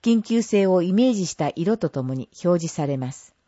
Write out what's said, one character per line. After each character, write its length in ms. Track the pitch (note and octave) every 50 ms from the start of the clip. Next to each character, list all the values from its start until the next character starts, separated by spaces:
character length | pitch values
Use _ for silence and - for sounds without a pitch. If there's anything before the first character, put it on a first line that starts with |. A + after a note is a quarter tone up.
緊 200 | - A#3 A#3 A3+
急 200 | G#3 - A3+ A#3
性 240 | G#3+ - - G3+ G3
を 160 | F#3+ F#3 F3+
イ 100 | E3+ F3+
メ 180 | F#3 G#3 B3 C4
ー 20 | A#3+
ジ 120 | G3+ F3+
し 80 | D#3+ -
た 160 | - D#3 C#3+ -
色 220 | - E3+ F#3+ A3+
と 120 | A3+ - D3+
と 140 | - C#3+
も 120 | B2+ C3 C3
に 140 | C3 B2 _ _ - -
表 160 | F3 F3 F3
示 140 | E3 E3 -
さ 120 | - D3+
れ 100 | C#3 C#3
ま 160 | C3 C3 B2+
す。 220 | C3+ - - _ _ _ _